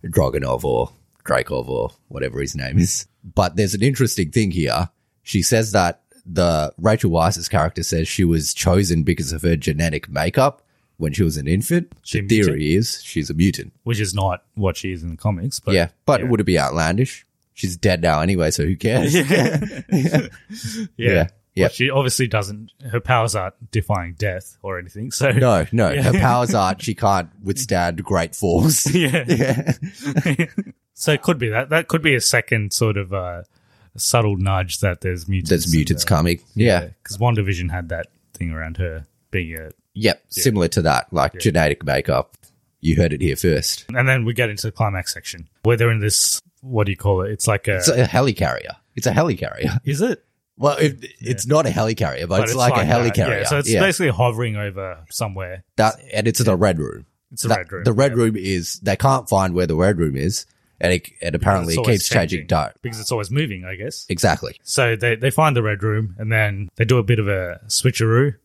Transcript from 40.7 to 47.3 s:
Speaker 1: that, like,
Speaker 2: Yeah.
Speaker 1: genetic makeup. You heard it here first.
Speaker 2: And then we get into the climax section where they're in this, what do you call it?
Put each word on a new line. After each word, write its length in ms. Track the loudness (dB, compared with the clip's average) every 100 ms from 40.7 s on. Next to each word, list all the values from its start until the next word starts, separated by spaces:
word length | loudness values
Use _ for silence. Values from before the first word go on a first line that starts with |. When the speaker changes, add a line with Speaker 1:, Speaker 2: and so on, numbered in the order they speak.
| 2
Speaker 1:
that, 300 | 2 0 0
like, 220 | 0 -2
Speaker 2:
Yeah. 60 | 0
Speaker 1:
genetic 440 | 0 2 2 0
makeup. 520 | -2 -2 0 -2 -2 _ _ _ _ _
You 160 | 0 2
heard 160 | 2
it 80 | 2
here 160 | -2 0
first. 480 | 0 0 -2 -6 -6
Speaker 2:
And 140 | -2 0
then 160 | 2
we 80 | 0
get 160 | -2 -2
into 200 | -2 -8
the 40 |
climax 400 | -2 -2 -2 -6
section 360 | -10 -12 -14 -16 _
where 120 | 0 2
they're 140 | 2
in 100 | 2
this, 400 | 0 0 0 -2 _ _
what 240 | -6 -2
do 80 | 0
you 40 | 0
call 260 | 0 0
it? 100 | 0